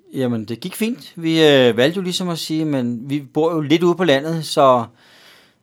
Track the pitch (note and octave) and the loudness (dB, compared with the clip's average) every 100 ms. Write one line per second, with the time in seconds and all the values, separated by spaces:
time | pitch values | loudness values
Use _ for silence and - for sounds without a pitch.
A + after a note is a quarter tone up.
0 | _ - B2 A#2 G#2+ A#2 F#3 - A3 C#4 | _ -4 -2 -4 -6 -10 -10 -6 -6 -6
1 | - - E3 D#3+ D3+ C#3 B2 A2 C#3 F#3+ | -12 -8 -2 4 6 6 4 4 0 0
2 | F3+ F3 F3+ D#3+ - D#3 D#3 C3+ A#2+ A#2 | -6 -6 -6 -6 -6 -4 -2 -2 -4 -6
3 | C3+ D3 C#3 D3+ E3 E3 C#3 E3 F3 E3+ | -6 -8 -4 -2 0 -2 0 2 2 0
4 | F3 C3+ D#3 E3 D3 D#3 C3+ B2 A2+ _ | 0 0 -2 -6 -4 2 4 4 0 _
5 | _ _ _ _ _ _ | _ _ _ _ _ _